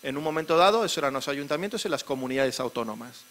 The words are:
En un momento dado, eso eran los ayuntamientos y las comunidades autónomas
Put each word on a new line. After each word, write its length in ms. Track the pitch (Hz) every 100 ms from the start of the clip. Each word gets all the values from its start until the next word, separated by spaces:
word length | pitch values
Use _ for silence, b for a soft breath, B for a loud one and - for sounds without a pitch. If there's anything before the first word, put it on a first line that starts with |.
En 140 | 143 139
un 60 |
momento 340 | 156 156 156 165
dado, 260 | 185 220
eso 160 | 202 -
eran 140 | 143
los 140 | 135 127
ayuntamientos 580 | 139 143 151 196 208 202
y 40 |
las 140 | 143
comunidades 560 | - 139 127 131 135 123
autónomas 640 | 127 123 113 110 117 117 -